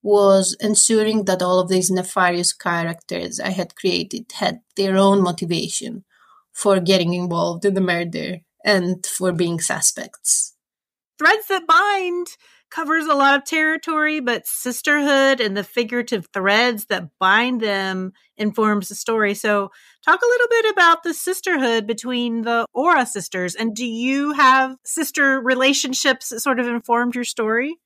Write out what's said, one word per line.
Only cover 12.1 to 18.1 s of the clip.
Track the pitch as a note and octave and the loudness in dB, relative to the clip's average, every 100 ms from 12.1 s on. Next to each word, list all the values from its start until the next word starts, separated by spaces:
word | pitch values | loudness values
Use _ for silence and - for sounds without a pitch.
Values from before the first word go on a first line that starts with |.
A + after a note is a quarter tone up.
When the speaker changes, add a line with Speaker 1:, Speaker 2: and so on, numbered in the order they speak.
| F4 F4 - _ _ _ | -4 -8 -12 _ _ _
Speaker 2:
covers | - D4+ D#4+ D#4+ | -8 -2 0 2
a | |
lot | C#4+ C#4 C#4 | 4 4 4
of | C#4 | 0
territory, | D#4+ D#4 D#4+ - D#4 D4+ D#4 | 0 0 0 -2 0 0 -2
but | B3 A3+ - | -2 -4 -4
sisterhood | - B3+ A#3 - D4 C#4+ C#4 C4+ C4+ | -6 -6 -4 0 0 2 4 4 2
and | G#3+ G3 | 0 -4
the | G3 | -4
figurative | - A3+ A#3+ A#3 A3 E3 | -4 -2 -2 -2 -6 -4
threads | G3 F#3+ G#3 B3 A3 - | -2 2 2 2 -2 -4
that | F#3 E3+ _ | -6 -6 _
bind | F#3 G#3 B3 B3+ | 2 2 2 -2
them | A3 G3 F#3+ F#3 F#3 | -2 -2 -2 -6 -8